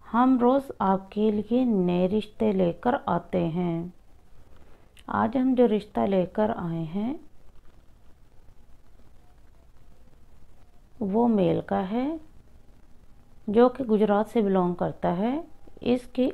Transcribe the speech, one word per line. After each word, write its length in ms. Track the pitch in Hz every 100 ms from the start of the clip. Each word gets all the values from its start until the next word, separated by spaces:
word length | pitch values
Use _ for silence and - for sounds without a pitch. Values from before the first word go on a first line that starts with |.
| -
हम 260 | 226 254 262
रोज़ 320 | 240 269 269 -
आपके 480 | 196 190 190 208 214
लिए 320 | 208 208 240 254
नए 420 | 208 180 175 185
रिश्ते 420 | 214 214 - 220
लेकर 460 | 190 180 165 247 269 -
आते 360 | 170 - 180 170
हैं। 400 | 165 180 165 175 - - - - - - - - - - - -
आज 240 | 202 220 254
हम 180 | 254 254
जो 100 | 240
रिश्ता 380 | 208 - - 226
लेकर 440 | 190 180 - 214
आए 320 | - 170 165 160
हैं 340 | 180 220 330 - - - - - - - - - - - - - - - - - - - - - - - - - - - - - - - - - - - - - -
वो 260 | 202 208 240
मेल 320 | 214 175 165
का 180 | - 196
है, 260 | 185 226 262 320 - - - - - - - - - - - - -
जो 220 | 208 247
कि 140 | 254 254
गुजरात 420 | 214 208 202 220
से 140 | 240
बिलोंग 320 | 202 190 175 175
करता 320 | 170 156 175
है। 300 | 175 220 277 339 - - -
इसकी 460 | - 247 - - 254